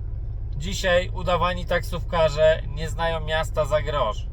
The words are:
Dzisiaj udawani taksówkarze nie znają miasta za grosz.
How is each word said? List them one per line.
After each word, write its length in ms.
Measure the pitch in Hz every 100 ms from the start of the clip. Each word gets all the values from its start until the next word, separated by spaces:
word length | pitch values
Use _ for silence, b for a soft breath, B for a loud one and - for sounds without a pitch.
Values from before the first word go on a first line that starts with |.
| - - - - - -
Dzisiaj 520 | 175 196 190 175 180
udawani 520 | 175 175 180 175 180 170
taksówkarze 960 | 175 - 170 - 175 160 147 156 160 -
nie 220 | 165 160
znają 300 | 147 165 165
miasta 460 | 156 160 156 160 143
za 160 | 151
grosz. 460 | 147 147 117 104 -